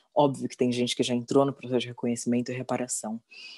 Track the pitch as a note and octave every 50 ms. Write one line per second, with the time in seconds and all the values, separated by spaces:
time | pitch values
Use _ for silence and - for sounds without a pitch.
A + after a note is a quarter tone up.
0 | _ _ - - D3 C#3+ C3 B2 B2 B2 - - B2+ B2 A#2+ B2 B2 A#2+ - -
1 | B2 B2 B2 A#2+ A#2 - - C#3 C#3 C#3 C3+ - - B2 B2+ A#2+ A#2 B2 A#2+ -
2 | - A#2+ A#2+ A#2 - A#2+ A#2+ B2 B2 B2+ B2+ B2+ B2+ - B2 B2 B2 B2 - -
3 | - G#2+ A2+ A2+ _ _ - - - - -